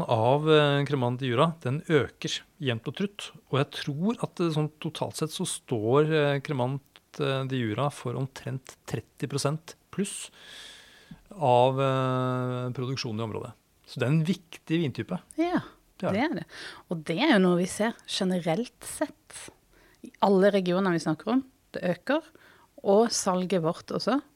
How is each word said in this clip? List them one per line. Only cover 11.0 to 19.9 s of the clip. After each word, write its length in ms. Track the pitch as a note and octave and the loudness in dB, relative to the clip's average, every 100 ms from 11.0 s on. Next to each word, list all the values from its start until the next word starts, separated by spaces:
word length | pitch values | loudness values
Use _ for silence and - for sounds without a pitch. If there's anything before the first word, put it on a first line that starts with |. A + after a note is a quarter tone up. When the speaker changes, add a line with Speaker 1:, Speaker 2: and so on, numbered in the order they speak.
| - - - | -20 -20 -20
Speaker 1:
av, 460 | G#3 C#3 B2 B2+ C3 | -2 4 6 6 4
eh, 920 | C3+ C3 C3 B2+ B2+ B2+ B2+ B2 B2+ | 2 2 0 0 0 -2 -2 -4 -6
produksjonen 460 | B2 B2+ C3 B2 G#2+ | -6 -6 -6 -6 -4
i 60 | A2+ | -4
området. 260 | G2+ - - _ _ - | -6 -10 -14 _ _ -14
Så 120 | - | -4
det 80 | A#2+ | 0
er 40 | |
en 120 | D#3+ D#3 | 2 0
viktig 560 | F#3 - - - E3 | -2 -6 -16 -4 -2
vintype. 380 | E3 - - F3+ - - | 0 -4 -6 -6 -6 -4
Speaker 2:
Ja, 240 | E4+ F4+ - - _ - | -2 -2 -4 -14 _ -8
Speaker 1:
Det 100 | F3+ | -2
er 20 | |
Speaker 2:
det 80 | F#3+ | 0
Speaker 1:
det. 100 | D4 | -2
Speaker 2:
er 40 | G#3 | -4
det. 100 | - - - - - | -8 -14 -18 -16 -10
Og 140 | E3+ | -8
det 160 | D3+ E3 | -4 0
er 140 | F#3+ | 4
jo 60 | G#3+ | 6
noe 180 | F#3 F3 | 6 4
vi 80 | F3+ | 0
ser 280 | - A3 - - | -2 -2 -4 -8
generelt 760 | - F#3 F#3 E3 D#3+ B3 - | -4 -2 0 0 -2 -4 -10
sett 680 | - - D4 - - - - - _ _ _ | -12 -6 -6 -8 -20 -20 -20 -20 _ _ _